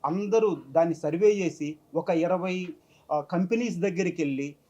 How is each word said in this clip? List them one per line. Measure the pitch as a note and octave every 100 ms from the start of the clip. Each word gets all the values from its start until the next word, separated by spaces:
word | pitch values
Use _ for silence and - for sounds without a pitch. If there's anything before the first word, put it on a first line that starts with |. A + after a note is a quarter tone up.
అందరూ | C#3+ F3+ G#3 A3+ A3 D3+ C3
దాన్ని | D3 E3+
సర్వే | D#3 D3+ E3+ G#3
చేసి | G#3 F3 D3+ D3 D3+ _
ఒక | - -
ఇరవై, | E3+ F3 F3+ F#3 F#3 F3+ D#3 _ _ _
ఆ, | D3+
కంపెనీస్ | C#3+ F3 F#3 A#3 A#3+ F3
దగ్గరికి | G3 F3 F3+ E3+
వెళ్ళి | D3 C3+ C#3 D3